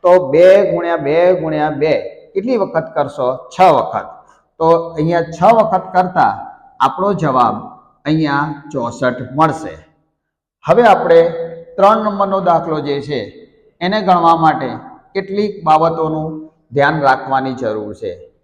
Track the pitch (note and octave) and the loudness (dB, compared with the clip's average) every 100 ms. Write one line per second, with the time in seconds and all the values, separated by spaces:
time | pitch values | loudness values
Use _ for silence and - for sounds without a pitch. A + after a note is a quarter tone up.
0 | F3+ F3+ F3+ D3+ F3+ G3 F#3+ E3+ E3+ E3 | 4 4 4 4 6 6 2 -2 -4 -4
1 | C#3+ D#3+ F3+ F3+ D#3 D3+ D3+ C#3 D#3 A#2+ | -2 2 2 2 -2 -2 -4 -2 0 -2
2 | - - - G3 A3 B3 A#3+ - - D#3+ | -4 -16 -8 -6 -2 -2 -2 -4 -4 -6
3 | C3+ - B2+ C3+ - - F#3 C3+ G#2+ A2 | -6 -2 -4 -4 -12 2 4 4 0 -6
4 | - - _ _ _ _ D#3+ E3 E3 D#3+ | -8 -18 _ _ _ _ 2 2 0 -4
5 | D#3+ E3+ E3 E3 F#3 A#3 G#3 F#3 - F3+ | -2 -2 -4 2 4 4 2 -2 -2 -2
6 | F#3 E3+ A#2 - - - _ _ C3+ E3+ | 0 0 0 -2 -12 -20 _ _ -2 0
7 | G3 F#3+ D3+ C3 A#2 G#2+ - - _ _ | -4 -2 0 2 0 -2 -12 -20 _ _
8 | C#3+ D#3+ D3+ C#3+ D#3 D3+ - C#3 A#2 A#2 | -4 -2 0 -2 -4 -8 -10 -8 -8 -4
9 | B2+ A#2+ G#2+ C3+ D#3 C3+ G2+ D#2 _ _ | -4 -4 -8 -2 0 -2 -10 -16 _ _
10 | _ _ _ _ _ _ - G3 A#3 F3+ | _ _ _ _ _ _ 0 4 6 4
11 | F3 E3 E3+ - - - - - G3 A3 | 6 4 4 -2 -10 -12 -14 2 4 4
12 | G#3+ G3 G3 F#3+ F3+ E3 E3 D#3 C#3+ C#3+ | -2 -4 -2 0 2 0 0 -6 -4 -6
13 | C#3 C#3 G2+ - - _ _ _ F3 G#3+ | -4 -6 -8 -14 -20 _ _ _ -4 -2
14 | F#3 F3+ E3 E3 D#3+ C#3 C3 A2 - - | 2 4 4 4 2 0 -6 -10 -16 -20
15 | _ F#3+ F#3+ G3+ G#3+ - E3 D#3 E3 E3 | _ -10 -6 -4 -4 -4 0 2 2 0
16 | D#3+ D#3 D#3 D#3+ - _ _ A#2+ C#3+ D#3+ | -4 -4 -6 -10 -16 _ _ 0 0 2
17 | C#3 B2+ - C3+ C3 B2+ A#2+ G#2+ G#2+ G#2 | 0 0 -2 -4 -4 -6 -6 -6 -8 -10
18 | G#2 E2+ - _ | -12 -12 -18 _